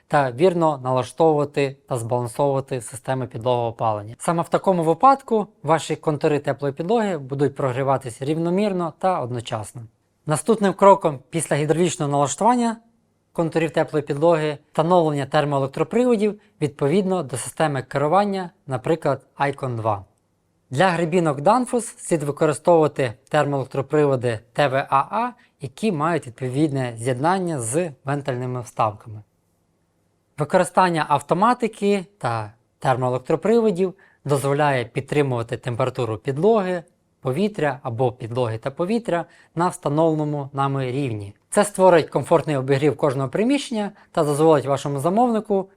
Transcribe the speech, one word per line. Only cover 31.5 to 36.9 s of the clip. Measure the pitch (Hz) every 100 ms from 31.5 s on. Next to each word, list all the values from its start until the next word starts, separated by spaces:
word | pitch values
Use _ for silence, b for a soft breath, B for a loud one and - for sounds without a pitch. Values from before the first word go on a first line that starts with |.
| 247 220 - 202 202 170 _
та | 123 117 107 - _ _
термоелектроприводів | 131 127 127 127 - 160 196 233 220 175 190 - b b
дозволяє | 135 143 139 143 147 131
підтримувати | 120 - - 147 139 120 113 117
температуру | 131 117 127 - 117 107
підлоги, | - 135 202 226 185 180 165